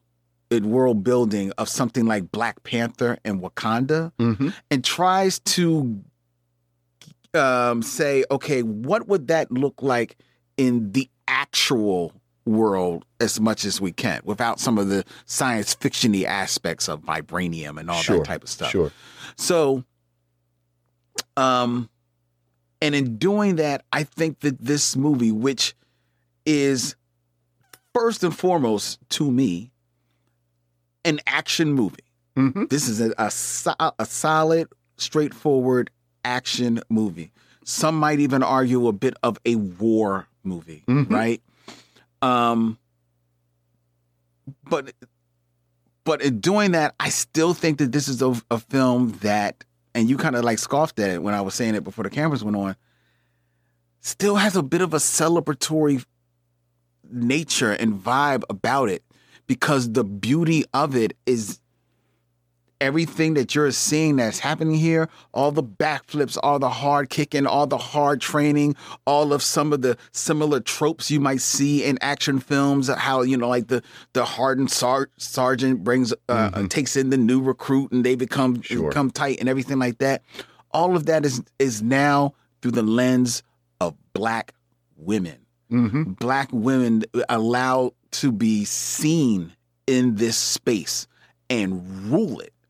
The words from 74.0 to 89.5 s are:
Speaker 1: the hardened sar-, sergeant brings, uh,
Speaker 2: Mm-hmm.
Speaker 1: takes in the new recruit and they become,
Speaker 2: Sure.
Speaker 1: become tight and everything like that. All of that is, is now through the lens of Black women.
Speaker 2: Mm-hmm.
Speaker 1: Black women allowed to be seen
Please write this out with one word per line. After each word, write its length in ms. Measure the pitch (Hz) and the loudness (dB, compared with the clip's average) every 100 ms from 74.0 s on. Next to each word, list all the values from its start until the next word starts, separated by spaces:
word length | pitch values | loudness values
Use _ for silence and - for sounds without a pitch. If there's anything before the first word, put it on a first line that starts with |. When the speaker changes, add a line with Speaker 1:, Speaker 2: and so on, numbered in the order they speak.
| - | -6
Speaker 1:
the 120 | 127 | -2
hardened 460 | 113 - 131 131 131 | -2 0 0 0 0
sar-, 400 | - 127 135 135 - | 0 0 0 -2 -8
sergeant 640 | - - 127 131 131 127 | -8 -2 0 2 2 0
brings, 300 | 101 127 120 120 - | 2 2 0 -2 -2
uh, 220 | 117 107 | 0 0
Speaker 2:
Mm-hmm. 160 | 95 98 | -2 -4
Speaker 1:
takes 260 | - 131 139 | -2 -2 0
in 140 | 131 | 2
the 60 | 135 | 4
new 240 | 113 131 | 4 4
recruit 480 | 131 127 - 139 135 | 2 -2 0 0 2
and 140 | 123 | 0
they 100 | 123 | 2
become, 480 | 127 127 139 131 120 | 0 -2 0 0 0
Speaker 2:
Sure. 280 | - 120 76 | -2 -2 0
Speaker 1:
become 200 | 147 131 | 0 0
tight 300 | - 143 123 | 0 -2 -2
and 80 | 127 | -2
everything 320 | 135 123 135 | -2 -2 -2
like 180 | 127 117 | -2 0
that. 240 | 135 131 - - - _ _ | -2 -2 -6 -20 -20 _ _
All 240 | 151 180 | 0 2
of 120 | 180 151 | 2 2
that 180 | 160 | 2
is, 180 | 147 127 - - | 2 -2 -6 -2
is 240 | 135 107 | -2 0
now 520 | 113 135 143 143 143 - _ _ | 0 2 4 4 2 -2 _ _
through 100 | 123 | -2
the 100 | 117 | 0
lens 580 | 110 117 127 127 123 - - _ _ - | 2 4 4 4 2 -2 -10 _ _ -6
of 160 | 87 78 _ | -6 -6 _
Black 420 | 95 110 113 - - _ _ _ - | -4 -2 -2 -6 -14 _ _ _ -12
women. 420 | 82 107 85 64 _ _ - | -4 -2 -2 -10 _ _ -4
Speaker 2:
Mm-hmm. 440 | 120 113 135 151 | 0 0 0 -4
Speaker 1:
Black 360 | 95 120 135 139 | -4 -2 -2 -2
women 500 | 120 117 131 120 110 - 120 - | -2 0 2 2 2 0 -2 -2
allowed 640 | 117 113 123 127 131 127 - _ | 0 0 0 0 0 0 -4 _
to 180 | - 135 | -2 -2
be 340 | 104 113 107 | 2 2 0
seen 880 | 101 - - - 156 165 131 98 82 | -2 -6 -6 -2 0 2 2 0 -4